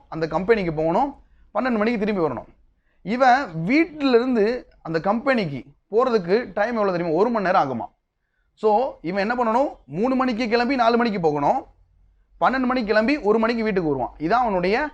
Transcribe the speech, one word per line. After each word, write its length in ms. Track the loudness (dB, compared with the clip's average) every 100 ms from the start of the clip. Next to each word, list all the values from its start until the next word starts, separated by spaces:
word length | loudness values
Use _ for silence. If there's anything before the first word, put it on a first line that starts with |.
| -8
அந்த 180 | -6 -4
கம்பெனிக்கு 460 | -2 2 2 2
போகணும், 420 | -2 0 0 0 -4 _ _ _
பன்னெண்டு 240 | -4 -2 0
மணிக்கு 220 | 0 0
திரும்பி 220 | -2 0
வரணும். 240 | -2 -4 -12 _ _ _ _ _
இவன் 600 | -6 2 4 4 2 -6
வீட்டிலிருந்து 1040 | 0 2 0 0 2 2 4 2 2 0 -8 _
அந்த 180 | -6 -4
கம்பெனிக்கு 640 | 0 -2 0 0 -2 -6 -12 _ -4
போறதுக்கு 600 | 0 0 -2 0 -2 -2
டைம் 180 | -4 -2
எவ்வளவு 260 | 0 0 0
தெரியுமா? 220 | -2 0
ஒரு 100 | 0
மணி 160 | 0 0
நேரம் 160 | 2
ஆகுமா. 280 | 0 -2 -8 _ _ _ _ _ _
So 420 | -4 2 2 0 -6
இவன் 280 | -6 -4 -2
என்ன 140 | 0
பண்ணணும், 260 | 0 2 0 -4 -12
மூணு 300 | -4 -2 0
மணிக்கு 320 | 0 -2 -2
கிளம்பி 280 | 0 0 0
நாலு 220 | 2 2
மணிக்கு 220 | 0 0
போகணும், 460 | 0 0 0 -2 -4 _ _ _ _ _ _
பன்னெண்டு 320 | -2 0 0 0
மணிக்கு 200 | -2 0
கிளம்பி 320 | 0 2 0
ஒரு 220 | 2 2
மணிக்கு 240 | 2 0
வீட்டுக்கு 260 | 0 0 0
வருவான். 260 | -2 -4 -4
இதான் 260 | -2 0
அவனுடைய 460 | 2 0 0 0 -2